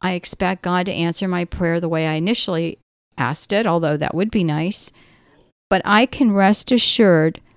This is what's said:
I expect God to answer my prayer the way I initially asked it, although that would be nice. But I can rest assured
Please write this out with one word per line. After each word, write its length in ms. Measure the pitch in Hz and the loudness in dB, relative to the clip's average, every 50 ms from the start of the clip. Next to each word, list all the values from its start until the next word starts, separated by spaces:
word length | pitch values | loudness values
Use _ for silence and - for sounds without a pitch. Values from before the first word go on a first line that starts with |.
| - | -6
I 100 | 185 180 | -4 -4
expect 500 | 175 - - - - 190 185 190 180 - | -4 -6 -8 -6 -4 -2 -2 -2 -4 -4
God 220 | 180 180 180 180 | -2 -2 -2 -2
to 60 | 196 - | -2 -4
answer 340 | - 170 170 170 - 196 | -2 -2 -2 -2 -4 -4
my 200 | 185 180 175 175 | -2 -2 -2 -4
prayer 340 | - - - 175 170 165 170 | -4 -4 -2 -2 0 0 0
the 80 | 175 160 | -2 -2
way 180 | 165 160 160 | -2 -2 -2
I 80 | 160 156 | -2 -2
initially 640 | 156 165 196 240 - - - 175 165 165 165 - - _ _ _ _ _ _ _ | -2 -2 -2 -2 -2 -2 -4 -4 -2 -4 -4 -6 -10 _ _ _ _ _ _ _
asked 360 | - 127 120 151 - - - 202 | -4 -4 -4 -4 -4 -6 -2 -2
it, 140 | 208 233 | 0 0
although 300 | 202 170 170 165 147 151 | 2 0 0 0 0 0
that 180 | 147 151 - - | 0 -2 -2 -2
would 160 | 160 202 220 | -2 -2 -2
be 140 | - 214 175 | 0 0 0
nice. 480 | 160 147 151 160 185 208 - - - - _ _ _ _ _ _ _ _ _ _ _ _ _ _ _ | 0 0 -2 -2 -4 -4 -6 -8 -12 -14 _ _ _ _ _ _ _ _ _ _ _ _ _ _ _
But 100 | 196 185 - | -2 0 2
I 200 | - 208 214 247 | 2 4 4 4
can 260 | 262 - - 277 220 | 2 0 0 2 2
rest 400 | 196 196 196 196 208 - - - | 4 4 4 4 4 2 0 0
assured 720 | 254 233 - - - - 220 196 175 160 156 160 165 - - _ _ | 2 2 2 2 2 4 4 6 6 4 4 2 -2 -4 -10 _ _